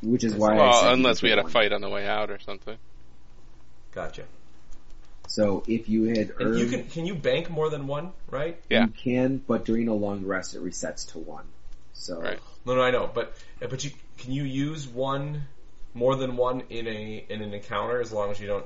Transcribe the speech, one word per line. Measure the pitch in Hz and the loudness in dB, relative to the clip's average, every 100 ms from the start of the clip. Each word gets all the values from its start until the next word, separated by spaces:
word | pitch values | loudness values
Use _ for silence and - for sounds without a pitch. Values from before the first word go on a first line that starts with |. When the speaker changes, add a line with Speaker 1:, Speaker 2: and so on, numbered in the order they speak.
Speaker 1:
which | 110 120 | 2 2
is | 113 104 | 2 4
why | 107 | 6
I | 107 | 8
Speaker 2:
Well, | 131 | 10
Speaker 1:
said | 120 95 | 10 8
you | |
Speaker 2:
unless | 127 131 113 | 8 6 6
we | 120 | 6
Speaker 1:
get | 104 | 6
Speaker 2:
had | |
a | |
Speaker 1:
one. | - | 6
Speaker 2:
fight | 120 104 | 4 4
on | 101 | 2
the | 101 | 0
way | 101 101 | -2 0
out | 107 104 | 0 -2
or | 101 | -4
something. | - 98 - 110 - - - - - - - - - - - | -8 -8 -8 -10 -10 -10 -10 -12 -12 -12 -12 -12 -10 -10 -10
Speaker 3:
Gotcha. | - 82 - - - - - - - - - - - - | -6 -6 -6 -8 -8 -8 -8 -6 -6 -6 -10 -10 -10 -4
Speaker 1:
So | - 104 95 - | 2 4 4 2
if | 113 104 | 0 2
you | 110 110 | 2 4
had | 113 104 - | 2 0 0
Speaker 3:
And | 110 117 | 0 2
you | 120 | 2
Speaker 1:
earned | |
Speaker 3:
can, | 127 - | 0 -4
can | 165 170 | -4 -4
you | 185 | -2
bank | 139 139 170 | 0 0 0
more | 156 156 | 0 -2
than | 151 139 | -2 -4
one, | 143 175 - - | -4 -6 -8 -6
right? | 127 160 - - | -4 -4 -4 2
Speaker 2:
Yeah. | 123 110 | 4 4
Speaker 1:
You | |
can, | - 127 123 131 135 | 2 0 2 2 0
but | - 113 - | 0 0 2
during | 113 117 | 2 2
a | |
long | 107 101 101 95 | 0 0 -2 -2
rest, | 92 92 - | -4 -4 -8
it | |
resets | 90 - 90 90 - | -8 -6 -6 -6 -8
to | 85 | -8
one. | 80 76 - - - - - | -10 -10 -10 -10 -8 -8 -10
So | - - 82 | -10 -8 -6
Speaker 2:
Right. | 92 - - - 123 | -4 -6 -8 -8 -2
Speaker 3:
No, | 127 | 2
no, | |
I | 127 | 4
know, | 123 98 | 4 2
but, | 117 117 - - - | -2 -4 -6 -10 -8
uh, | 120 | -6
but | 131 | -4
you, | 143 - - - | -6 -8 -10 -10
can | 123 | -4
you | 135 | -4
use | 139 131 143 156 135 | -2 0 -2 -2 -6
one, | 120 135 139 147 147 143 - - - - | -2 -2 -2 -2 -4 -6 -8 -10 -8 -6
more | 120 123 135 | 0 2 2
than | 127 123 | 0 2
one | 123 127 - | 2 0 -4
in | 117 113 | -6 -4
a, | 107 107 107 - | -4 -6 -8 -6
in | 110 | -6
an | 104 | -6
encounter | 101 - 101 113 123 | -6 -4 -2 0 -2
as | 110 | -2
long | 107 101 | -2 0
as | - | 0
you | 104 | 0
don't | 101 | -2